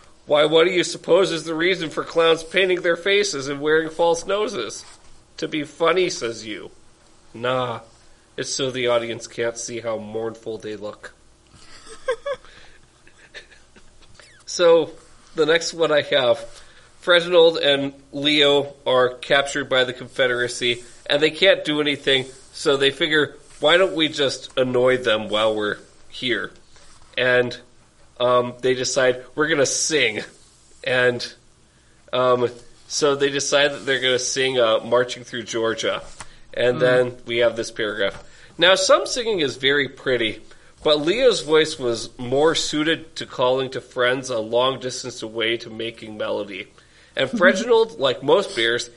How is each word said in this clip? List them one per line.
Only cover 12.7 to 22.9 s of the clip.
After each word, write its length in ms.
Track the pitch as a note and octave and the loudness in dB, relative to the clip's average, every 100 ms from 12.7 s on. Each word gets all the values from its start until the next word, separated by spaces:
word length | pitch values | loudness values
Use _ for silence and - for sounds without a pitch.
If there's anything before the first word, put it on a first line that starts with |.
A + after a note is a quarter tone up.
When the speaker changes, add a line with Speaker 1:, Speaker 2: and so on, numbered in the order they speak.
| - - _ - - - - - - _ - - - - - - - - | -20 -20 _ -20 -20 -20 -20 -20 -20 _ -20 -20 -20 -20 -20 -20 -20 -12
Speaker 1:
So, 460 | - F3 E3 D3 - - - - D#3+ | 2 4 6 4 -6 -20 -20 -14 -2
the 100 | D3+ | 0
next 280 | E3 - | 2 -2
one 180 | E3 D#3 | -2 0
I 100 | D3 | 2
have, 400 | C#3 C#3+ B2 A#2 - - - - - - - | 2 0 2 0 -2 -18 -20 -20 -20 -10 2
Reginald 520 | F3 E3+ F3+ E3 D#3+ | 2 4 6 6 4
and 360 | C#3+ C#3 C#3 - - | 2 2 0 -6 -12
Leo 640 | C#3+ D3 D3+ C#3+ C#3+ C3+ - - | -4 0 4 4 4 0 -6 0
are 240 | B2+ B2 - | 2 2 -2
captured 540 | - C#3+ C#3 D3 C3 | 0 2 2 -4 -2
by 140 | C3 | 0
the 100 | B2+ | 0
Confederacy, 920 | B2 B2+ - C3 A#2+ A#2+ - B2 A#2 - - - | -4 -12 -2 0 0 -4 -4 -4 -4 -8 -16 -4
and 120 | C#3+ | 0
they 100 | D#3 | 0
can't 320 | D#3 F#3+ F3+ | 2 4 4
do 180 | - D3+ | 0 -2
anything, 440 | D3 C#3 - C3+ B2+ - - | -2 -2 0 0 0 -12 -20
so 240 | - D#3+ C3+ | -6 0 2
they 140 | C#3 | 2